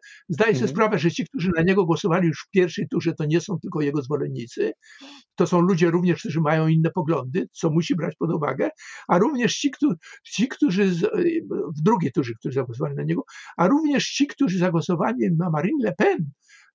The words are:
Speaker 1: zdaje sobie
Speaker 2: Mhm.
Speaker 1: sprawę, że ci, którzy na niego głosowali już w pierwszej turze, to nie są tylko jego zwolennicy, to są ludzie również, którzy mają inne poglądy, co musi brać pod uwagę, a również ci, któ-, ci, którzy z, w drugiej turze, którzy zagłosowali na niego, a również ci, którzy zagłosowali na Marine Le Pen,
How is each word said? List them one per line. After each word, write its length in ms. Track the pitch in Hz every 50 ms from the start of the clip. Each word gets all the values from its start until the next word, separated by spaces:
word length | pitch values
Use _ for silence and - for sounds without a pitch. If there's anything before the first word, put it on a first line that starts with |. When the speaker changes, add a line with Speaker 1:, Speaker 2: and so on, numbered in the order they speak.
| - - - - _ -
Speaker 1:
zdaje 220 | 175 127 214 226 208
sobie 140 | 131 123 196
Speaker 2:
Mhm. 80 | 139
Speaker 1:
sprawę, 240 | 185 220 214 214 180
że 120 | 139 170
ci, 140 | 160 - 214
którzy 260 | - - 262 160 190 175 165
na 60 | 165
niego 220 | 180 190 202 190
głosowali 420 | 160 165 147 - 190 160 185 180 165
już 180 | 147 - - -
w 20 |
pierwszej 360 | - 190 180 180 - - 214 160
turze, 260 | - 180 - 165 160
to 120 | - 160
nie 160 | 147 151 170
są 180 | 165 - 196 160
tylko 220 | - - - 156
jego 200 | 151 143 139 151
zwolennicy, 720 | 131 123 151 135 143 147 135 131 117 117 - - - - - - _ - - - 277 - 285 - - _ _
to 120 | - 180 165
są 140 | 180 175
ludzie 300 | 170 180 202 156 175 170
również, 280 | 165 180 175 180 165 -
którzy 220 | - - - 160
mają 260 | 165 147 156 160 160 156
inne 220 | 160 160 160 165
poglądy, 560 | 160 185 160 147 165 139 123 127 127 185 254 -
co 180 | _ - - 165
musi 260 | 147 165 170 - 285
brać 200 | 165 151 - 156 -
pod 140 | 175 160 -
uwagę, 360 | 165 147 139 135 147 - 311 - - - - - - - -
a 100 | 175 180
również 400 | 202 277 311 247 247 196 - -
ci, 140 | - 285
któ-, 220 | 269 - - 302 185 160 - - - - _
ci, 240 | - - - 214 269
którzy 460 | - - - 277 175 190 208 190 180
z, 80 | 165 185 - - - 175 - 330 330 - - - - - 147 - 143
w 40 |
drugiej 300 | 151 190 226 185 160 135
turze, 220 | - 175 139 117 117 -
którzy 160 | - 151 127
zagłosowali 400 | 135 131 120 117 120 160 147 143
na 80 | 143 147
niego, 200 | 151 165 180 - - - - - - - -
a 100 | 175 196
również 420 | 269 294 320 294 285 240 - -
ci, 180 | - - 277 285
którzy 320 | - - 277 226 180 190
zagłosowali 580 | 170 185 165 165 151 - 180 156 202 247 226 254 226 196 175 160
na 100 | 180 185
Marine 340 | 160 147 156 202 311 302 240
Le 100 | 208 160 -
Pen, 200 | - 392 381 285 165 139 - _ _ _ - - _ _ _